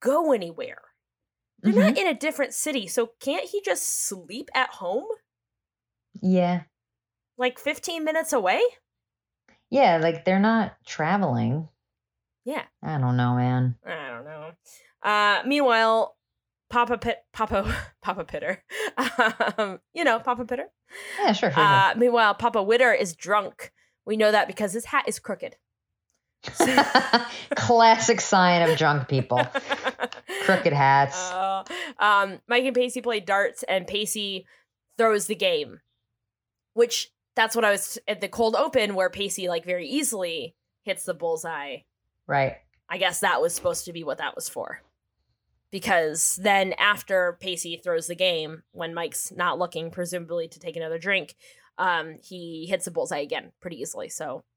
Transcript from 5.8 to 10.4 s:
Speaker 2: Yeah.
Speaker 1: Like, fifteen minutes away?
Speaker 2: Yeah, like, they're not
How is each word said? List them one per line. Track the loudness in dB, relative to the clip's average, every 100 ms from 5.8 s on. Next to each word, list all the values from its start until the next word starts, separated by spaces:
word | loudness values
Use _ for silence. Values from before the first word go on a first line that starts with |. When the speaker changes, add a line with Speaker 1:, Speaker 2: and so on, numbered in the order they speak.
| _ _ _ -6
Speaker 2:
Yeah. | 0 2 2 0 -6 _ _ _ _ _ _ -4
Speaker 1:
Like, | -4 -2
fifteen | -6 -6 -6 -6 -2
minutes | -2 0
away? | 0 2 2 2 -2 _ _ _ _ _ _ _ _ -2
Speaker 2:
Yeah, | 4 6 6
like, | 2 0
they're | 2
not | 4